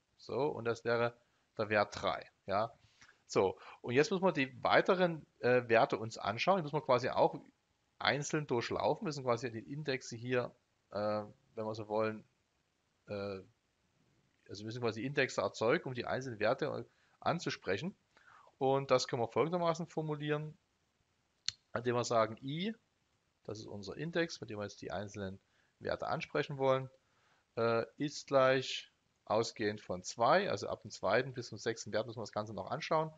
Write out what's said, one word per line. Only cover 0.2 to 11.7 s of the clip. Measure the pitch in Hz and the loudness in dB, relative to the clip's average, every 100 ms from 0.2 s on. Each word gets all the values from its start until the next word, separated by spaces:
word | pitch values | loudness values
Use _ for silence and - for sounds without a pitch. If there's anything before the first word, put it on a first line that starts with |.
| - 107 147 | -6 -2 -2
und | - | -2
das | 117 113 | -4 -2
wäre | 120 117 117 - _ _ _ - | 0 0 0 -2 _ _ _ -6
der | 104 | 2
Wert | 104 101 - | 2 2 0
drei. | 95 - - _ - | -2 -2 -6 _ -2
Ja? | 98 113 - _ _ - _ - | 0 0 -6 _ _ -20 _ -2
So, | 123 95 - - - | 4 4 2 -10 -12
und | 131 | 0
jetzt | 123 151 | 2 2
müssen | 190 | 2
wir | 185 | 2
die | 156 131 123 | 2 0 -2
weiteren, | 90 120 - 180 180 160 - _ | 4 6 6 4 2 0 -10 _
äh, | 120 123 117 | 4 4 6
Werte | 113 135 107 | 4 4 2
uns | 113 - | -4 -4
anschauen. | 98 117 - 196 | -4 0 2 2
Die | |
müssen | 147 151 | 0 -2
wir | |
quasi | - 123 123 | 2 2 2
auch | - 160 151 - _ _ _ _ - | 2 2 2 -12 _ _ _ _ -4
einzeln | - 135 151 156 147 | 0 0 0 -2 0
durchlaufen. | 120 - - 104 151 | 0 0 0 0 0
Wir | 185 | -2
müssen | 139 | -4
quasi | 127 117 123 | 0 0 -2
die | 110 - | -8 -8
Indexe | 143 147 131 - | -8 -4 -4 -6
hier, | 120 120 123 120 - _ _ _ | -10 -2 0 0 -6 _ _ _
äh, | 98 107 107 104 - _ | -2 0 0 -4 -12 _
wenn | 113 | -8
wir | 107 | -6